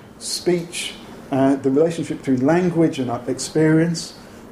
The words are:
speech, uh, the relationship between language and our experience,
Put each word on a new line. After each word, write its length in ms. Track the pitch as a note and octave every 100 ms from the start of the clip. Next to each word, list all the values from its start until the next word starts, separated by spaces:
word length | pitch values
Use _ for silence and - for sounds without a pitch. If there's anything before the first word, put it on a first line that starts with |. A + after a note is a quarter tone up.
| - -
speech, 800 | - - F3 F3 E3 - - - - - -
uh, 260 | C3 C3+ C3+
the 140 | C3
relationship 480 | C#3 E3 E3 D3+ D3+
between 260 | C3+ B2
language 540 | C3+ E3+ F3+ D#3+ D#3 C3+
and 120 | A#2+
our 120 | A#2 C3
experience, 920 | - - D#3 D#3 D#3+ E3+ E3 - - - - -